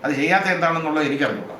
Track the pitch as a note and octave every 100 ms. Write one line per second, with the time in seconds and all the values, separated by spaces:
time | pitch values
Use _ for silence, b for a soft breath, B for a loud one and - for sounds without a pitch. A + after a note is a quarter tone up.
0 | C#3 C#3 D#3 F#3+ F#3+ F3 E3 E3 D#3+ D3+
1 | D3 C#3 C3 G#2+ G#2 -